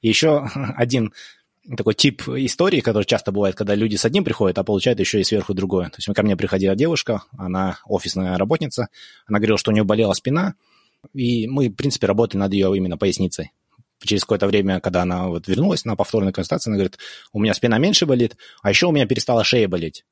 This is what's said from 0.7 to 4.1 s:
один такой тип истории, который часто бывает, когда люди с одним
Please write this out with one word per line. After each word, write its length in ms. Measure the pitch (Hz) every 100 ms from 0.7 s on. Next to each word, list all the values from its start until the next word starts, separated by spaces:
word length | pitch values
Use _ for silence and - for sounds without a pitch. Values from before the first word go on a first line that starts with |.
| -
один 360 | 120 127 107 - - - _ _ 180 120
такой 180 | 110
тип 280 | - 143 - 131
истории, 520 | 127 131 - 185 160
который 240 | 117 107
часто 280 | 98 113 -
бывает, 240 | 98 98 -
когда 180 | 101 101
люди 200 | 110 104
с 80 |
одним 180 | 113